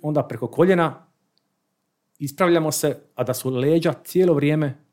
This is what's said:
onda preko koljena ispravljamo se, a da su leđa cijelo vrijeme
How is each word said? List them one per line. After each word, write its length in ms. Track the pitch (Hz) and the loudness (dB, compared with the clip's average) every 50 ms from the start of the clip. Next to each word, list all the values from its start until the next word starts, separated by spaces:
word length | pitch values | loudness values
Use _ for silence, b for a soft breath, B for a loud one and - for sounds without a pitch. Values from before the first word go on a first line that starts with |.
onda 220 | - 151 151 147 127 | -6 -4 -2 -2 -4
preko 240 | - - 113 127 | -4 -6 -8 -10
koljena 580 | 117 - - 170 190 190 175 165 151 - - - _ _ _ _ _ _ _ _ _ _ _ _ _ _ _ _ _ _ _ _ _ _ - | -6 0 2 2 4 4 2 0 -2 -4 -8 -18 _ _ _ _ _ _ _ _ _ _ _ _ _ _ _ _ _ _ _ _ _ _ -12
ispravljamo 520 | 147 135 - - 190 175 170 165 156 156 | -10 -10 -2 0 2 2 4 2 2 0
se, 280 | 151 - - 147 131 - - _ _ | -2 -2 -2 -2 -2 -4 -10 _ _
a 80 | - 127 | -4 -4
da 100 | 123 123 | -4 -4
su 160 | - - 131 | -4 -4 -4
leđa 420 | 131 123 131 147 160 165 160 170 139 | -2 0 0 2 2 2 2 0 -2
cijelo 380 | - - - - 185 185 180 165 | -4 -10 -4 0 2 2 4 4
vrijeme 440 | 143 143 147 151 156 151 139 120 - _ _ | 2 2 2 0 0 -2 -2 -4 -8 _ _